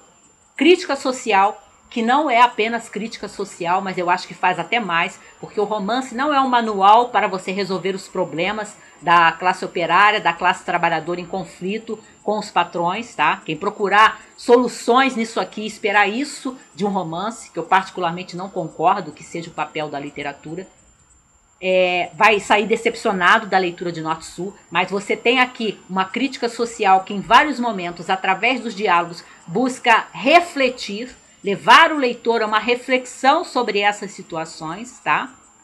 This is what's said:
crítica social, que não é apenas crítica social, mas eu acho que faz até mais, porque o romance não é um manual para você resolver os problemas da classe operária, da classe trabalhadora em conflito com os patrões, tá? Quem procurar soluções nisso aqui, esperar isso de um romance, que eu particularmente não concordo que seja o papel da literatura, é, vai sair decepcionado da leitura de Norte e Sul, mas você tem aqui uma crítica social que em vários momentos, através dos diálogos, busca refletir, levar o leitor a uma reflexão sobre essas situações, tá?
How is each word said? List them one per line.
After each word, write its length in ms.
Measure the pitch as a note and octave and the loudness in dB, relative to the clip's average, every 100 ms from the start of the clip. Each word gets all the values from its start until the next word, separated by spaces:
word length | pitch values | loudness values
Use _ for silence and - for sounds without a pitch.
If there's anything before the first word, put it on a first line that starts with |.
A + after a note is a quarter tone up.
| _ _ _ _ _ - | _ _ _ _ _ 0
crítica 400 | D4+ F4+ - C#4 | 4 4 2 -4
social, 640 | C4+ B3+ A3+ G3 G3+ - - _ _ | -4 -4 0 2 2 0 -12 _ _
que 140 | A#3 | -2
não 260 | A3+ C4+ D#4 | 2 2 2
é 120 | A#3 | 4
apenas 480 | B3 A#3 A3 A#3 - | 4 2 -2 -4 -8
crítica 380 | G#3 F#3 - G3+ | -10 -10 -10 -12
social, 540 | - G3 - E3+ F#3 | -10 -10 -6 -2 -2
mas 160 | G3 F3+ | -2 -4
eu 120 | F3 | 0
acho 180 | F3+ - | -2 -4
que 60 | |
faz 260 | F3+ F#3 F3 | -2 -2 0
até 200 | E3 A#3 | -2 -2
mais, 400 | F#3+ E3 F3+ - - - | 0 -2 -2 -6 -20 -20
porque 200 | - - | -8 -4
o 40 | |
romance 500 | G3+ G#3+ G3 B3+ B3+ | -2 -2 -2 -4 -4
não 180 | A3+ D4 | -4 0
é 80 | C#4 | 0
um 100 | C4 | 2
manual 600 | A#3+ A3 G3+ G3 A3 A#3+ | 2 0 4 8 8 6
para 180 | G#3 G3+ | 2 0
você 240 | F#3 G3 | -2 -6
resolver 440 | F#3+ F#3 F#3 F#3 F#3+ | -4 -4 -4 -4 -6
os 120 | - | -6
problemas 680 | F#3+ F3+ D#3 F#3 A3 G3+ - - - | -4 -4 -4 -4 -4 -8 -14 -20 -8
da 300 | D#3 E3+ E3 | 2 4 4
classe 320 | - F#3 F#3 | 2 0 -2
operária, 560 | F3+ F3+ E3 F3 G#3 G#3+ | -4 -4 2 4 6 4
da 140 | E3+ | 0
classe 300 | E3+ F3+ F#3 | 2 0 0
trabalhadora 580 | - F3 E3+ D#3+ D#3 F3 | -2 -2 0 -2 -4 -8
em 40 | E3+ | -6
conflito 720 | F#3+ E3+ - F#3 A3 A3+ G#3+ - _ | -10 -10 -10 -8 -6 -8 -14 -16 _
com 140 | A3 G#3+ | -4 -4
os 120 | G3+ | -2
patrões, 640 | F3+ F3 F3+ E3+ G3+ A#3 - | -2 -2 -2 -2 -4 -6 -2
tá? 260 | D#3 F#3+ - | 0 0 -6
Quem 100 | D#3 | -6
procurar 640 | G3 G3+ G3 G3+ A3 - - - | -6 -4 2 4 4 2 -12 -6
soluções 800 | - B3 A#3+ - - A#3+ C4+ A#3 | 4 4 4 -2 0 2 2 0
nisso 240 | A3+ A3 | -4 -4
aqui, 260 | F#3 - G#3+ | -6 -8 -10
esperar 420 | - G#3 G#3 F#3+ | -6 0 2 2
isso 480 | A3+ D4 - C4 B3+ - | 0 -6 -8 -10 -12 -14
de 120 | - G3+ | -6 -4
um 40 | |
romance, 600 | F#3+ D#3+ E3 G#3 A#3 - | -2 -4 -6 -8 -8 -12
que 80 | F3 | -10
eu 40 | |
particularmente 720 | D#3+ F#3+ - - E3+ F3 F#3 F3 | 0 0 0 -4 -4 -4 -8 -12
não 140 | G3 | -8
concordo 640 | F#3 D#3+ - E3 G3+ D#3 | -8 -8 0 2 2 -2
que 120 | - | -14
seja 260 | - E3+ E3 | -14 -12 -10
o 40 | |
papel 360 | D#3+ D3 D#3 D3+ | -8 -8 -6 -8
da 100 | C#3+ | -8
literatura, 680 | C#3+ C#3+ C#3+ C#3 D3+ E3+ F#3+ _ _ _ _ _ _ _ _ _ | -10 -10 -10 -12 -12 -14 -14 _ _ _ _ _ _ _ _ _
é, 480 | F3+ F#3 F3+ F3+ - | 0 2 2 0 -4
vai 260 | D#3 G#3+ G#3 | 2 4 4
sair 260 | - G#3+ G#3 | 2 0 2
decepcionado 800 | A3+ A#3 A3+ A#3 F#3+ F3+ A3 G#3 | -2 -2 -2 -2 2 4 4 2
da 100 | F#3+ | 0
leitura 340 | F3+ E3+ F3 | 0 -4 -8
de 100 | D#3+ | -6
Norte 220 | D#3 D#3+ | -6 -6
e 20 | - | -8
Sul, 280 | - F#3+ - _ | -10 -10 -12 _
mas 220 | E3+ F#3 | -2 -2
você 240 | G3 G3 G#3+ | -4 -4 -2
tem 240 | A#3 B3+ | 0 2
aqui 400 | B3+ - A3 - - | 0 -2 -6 -6 -6
uma 140 | F#3 | -4
crítica 460 | F#3+ A#3+ C4+ - A#3 | -4 -4 -6 -4 -6
social 540 | A3+ A3+ - G3+ F#3+ F#3+ | -4 -6 -2 4 4 2
que 80 | |
em 80 | G3+ | -6
vários 380 | E3 B3 D4+ A#3+ | 4 4 4 0
momentos, 500 | A#3+ G3 F3 E3+ - | -4 -4 -8 -8 -4
através 500 | F#3+ F#3+ F#3 A3+ B3+ | -2 0 0 0 -2
dos 160 | A3+ F#3 | -4 -4
diálogos, 480 | G#3 F3 E3+ E3+ - - - | 2 2 0 -8 -18 -20 -6
busca 600 | F3+ C4 B3+ B3 G#3+ - | -2 -2 0 2 2 2
refletir, 1040 | E3+ A3+ E4+ F4 C#4 B3+ B3+ - G3+ B3+ - _ _ | -4 4 4 4 0 -2 -2 -8 -10 -10 -16 _ _
levar 480 | G3 G3 E3 C4+ E4 | -6 0 6 8 6
o 60 | D4+ | 4
leitor 440 | B3+ A#3+ A#3 A3+ | -2 -2 -2 0
a 60 | A3 | 0
uma 120 | G#3+ | 0
reflexão 840 | G#3+ B3 C4 B3+ B3+ - C4 D#4 | 0 -2 0 -2 -2 0 2 2
sobre 360 | F4+ B3+ A3 G3+ | 0 -2 -2 0
essas 320 | G3+ G3+ G3 | 0 0 -6
situações, 880 | - F3+ D#3+ D#3+ - D#3 F#3 B3+ - | -14 -10 -8 -8 -10 -12 -10 -14 -8
tá? 320 | D#3 D#3+ B3+ - _ _ | -2 -2 -2 -12 _ _